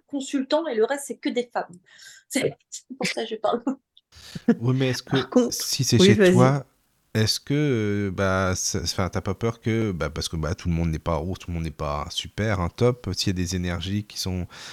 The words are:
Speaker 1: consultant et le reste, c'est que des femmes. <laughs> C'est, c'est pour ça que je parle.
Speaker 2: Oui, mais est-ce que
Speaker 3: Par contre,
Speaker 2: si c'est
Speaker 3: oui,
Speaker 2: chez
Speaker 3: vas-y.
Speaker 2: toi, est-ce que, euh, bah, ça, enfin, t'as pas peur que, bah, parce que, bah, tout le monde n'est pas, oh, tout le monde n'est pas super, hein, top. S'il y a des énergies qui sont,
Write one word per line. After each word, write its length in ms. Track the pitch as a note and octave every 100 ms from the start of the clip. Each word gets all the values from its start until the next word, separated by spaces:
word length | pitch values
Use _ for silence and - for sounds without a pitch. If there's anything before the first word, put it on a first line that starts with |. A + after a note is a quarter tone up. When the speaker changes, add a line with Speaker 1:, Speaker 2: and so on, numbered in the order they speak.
| _
Speaker 1:
consultant 600 | C#4+ C4+ C#4+ C4+ D4+ E4
et 80 | A#3
le 100 | A3+
reste, 200 | C#4+ -
c'est 100 | A3+
que 120 | D4
des 200 | A#3 A#3+
femmes. 240 | G3+ - F3 _ -
<laughs> 300 | - - -
C'est, 240 | - - - _
c'est 160 | - - C4+
pour 120 | -
ça 160 | -
que 60 | A3+
je 40 | A3
parle. 260 | G#3 A#3 C4+ C4+ _ _ _ - - - - -
Speaker 2:
Oui, 160 | A#2 C3
mais 120 | C3
est-ce 120 | B2
que 80 | -
Speaker 3:
Par 220 | C3+ C3
contre, 200 | B3 A#3
Speaker 2:
si 320 | - - -
c'est 160 | B2+ A#2
Speaker 3:
oui, 60 | F#3+
Speaker 2:
chez 60 | G#3+
Speaker 3:
vas-y. 180 | F#3+
Speaker 2:
toi, 300 | F3+ C3 C#3+ - _ _ _ _ A2
est-ce 240 | G#2+ -
que, 160 | - C#3+
euh, 560 | D3+ A#2+ G#2 G2+ G2+
bah, 420 | F2+ G2 F#2+ F#2+ F2+
ça, 260 | - G#2
enfin, 260 | F2 - F2+
t'as 120 | -
pas 120 | G2+
peur 260 | F#2 A2+ -
que, 300 | - A2+ A2+
bah, 200 | F2 D2+
parce 180 | D#2 D#2+
que, 60 | E2+
bah, 180 | D2+
tout 160 | - F2
le 60 | E2
monde 160 | E2+
n'est 80 | D#2
pas, 200 | - D#2+
oh, 140 | E2+ F#2
tout 100 | -
le 60 | E2+
monde 80 |
n'est 80 | D#2+
pas 340 | D2 D2+ D2 D2
super, 480 | - - - G#2+ F#2+
hein, 100 | E2+
top. 400 | - A#2+ B2 -
S'il 160 | F2+ -
y 0 |
a 20 |
des 220 | F#2 F2 F2+
énergies 480 | F2+ E2+ E2+ G2+
qui 160 | G2+ -
sont, 260 | F#2+ F#2 F2 - -